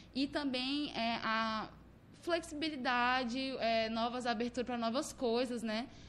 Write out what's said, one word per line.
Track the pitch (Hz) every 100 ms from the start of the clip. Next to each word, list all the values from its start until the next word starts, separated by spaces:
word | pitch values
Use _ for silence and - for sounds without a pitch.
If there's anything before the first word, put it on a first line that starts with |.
| -
e | 254 277
também, | 302 277 254 262 285 294 -
é, | 226 233
a | 220 220 226 220 - - - - - -
flexibilidade, | 339 339 339 294 311 285 262 247 247 254 240 254 269 254
é, | 226 226 220
novas | 226 233 247 240
aberturas | 226 240 247 240
pra | 240
novas | 226 247 311
coisas, | - 240 233 262 240
né? | 220 214 262 -